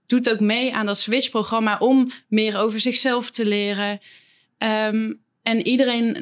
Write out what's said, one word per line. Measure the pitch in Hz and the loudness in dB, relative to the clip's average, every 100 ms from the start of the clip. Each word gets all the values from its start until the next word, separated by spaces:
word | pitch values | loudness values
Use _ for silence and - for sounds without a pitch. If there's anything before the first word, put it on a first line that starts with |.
| - | -2
doet | 247 247 | 0 2
ook | 220 | 0
mee | 208 233 254 | 0 0 -2
aan | 220 208 | -2 -4
dat | 202 | -2
Switch-programma | - 247 262 226 208 226 220 202 | 0 0 0 -2 -2 0 0 0
om | 226 262 254 - - | 4 4 2 -2 -2
meer | 214 214 202 | 0 0 0
over | 220 214 | -2 0
zichzelf | 247 240 269 247 240 | 0 0 0 0 -2
te | - 214 | -2 0
leren. | 202 202 202 208 202 - - _ _ _ _ | 0 -2 -2 -4 -6 -12 -20 _ _ _ _
Ehm, | 220 214 214 220 220 - _ _ | -2 0 0 -2 -2 -8 _ _
en | 233 226 214 | -2 0 2
iedereen | 247 254 233 233 - | 2 2 2 -2 -2